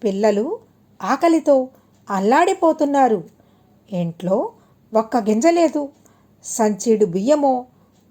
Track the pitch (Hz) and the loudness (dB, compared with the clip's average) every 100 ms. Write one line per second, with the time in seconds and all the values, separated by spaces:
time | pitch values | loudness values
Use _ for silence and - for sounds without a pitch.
0 | 214 196 214 202 269 466 - _ _ - | -6 -2 0 0 -4 -8 -14 _ _ -10
1 | 190 269 339 330 311 269 262 - _ _ | -6 0 2 2 2 2 0 -10 _ _
2 | - 196 202 285 359 381 330 311 285 277 | -8 -2 2 2 2 2 0 0 0 2
3 | 247 202 160 _ _ _ _ _ _ 180 | 2 0 -6 _ _ _ _ _ _ -6
4 | 170 165 180 214 403 - _ _ _ 220 | -6 -6 -2 -2 -2 -10 _ _ _ -4
5 | 220 247 208 214 330 339 320 294 277 - | -2 -2 0 0 2 2 0 -2 -8 -12
6 | _ _ _ _ - - 214 196 240 214 | _ _ _ _ -12 -4 -2 -2 -2 0
7 | 208 185 226 302 277 254 247 _ _ _ | 0 0 0 0 0 -2 -6 _ _ _
8 | _ | _